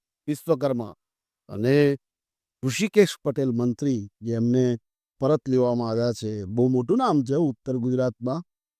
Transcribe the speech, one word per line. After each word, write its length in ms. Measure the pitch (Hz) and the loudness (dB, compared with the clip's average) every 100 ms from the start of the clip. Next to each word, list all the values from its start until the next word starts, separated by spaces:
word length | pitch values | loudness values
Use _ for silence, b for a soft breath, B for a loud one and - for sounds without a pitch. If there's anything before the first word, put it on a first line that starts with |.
| _ _ - | _ _ -8
વિશ્વકર્મા 680 | 147 - 147 143 123 107 - _ _ _ _ - | -8 -2 0 0 -2 -6 -14 _ _ _ _ -14
અને 480 | 101 117 143 143 139 _ _ _ _ _ - | -4 2 4 4 2 _ _ _ _ _ -6
ઋષિકેશ 520 | 131 120 202 208 190 - | -6 -2 0 4 2 2
પટેલ 260 | 151 135 135 | -6 -2 -2
મંત્રી, 580 | 117 123 117 143 120 101 _ | 0 -2 -2 -2 -2 -6 _
જે 120 | 113 | -6
એમને 460 | 117 117 123 127 120 _ _ _ - | 0 2 4 2 0 _ _ _ -4
પરત 300 | 135 151 - | 0 0 2
લેવામાં 420 | 127 123 120 117 | 2 2 0 -2
આવ્યા 220 | 113 120 | 0 -2
છે. 320 | 113 110 107 | -2 -6 -6
બહુ 240 | 95 113 127 | -6 0 2
મોટું 300 | 127 120 226 | 2 0 0
નામ 240 | 254 156 | 2 2
છે 120 | 123 | 0
ઉત્તર 420 | 143 160 117 - 127 | 0 -2 -4 -6 -4
ગુજરાતમાં 640 | 127 127 127 110 120 151 175 _ _ _ | -2 0 -2 -2 -6 -6 -8 _ _ _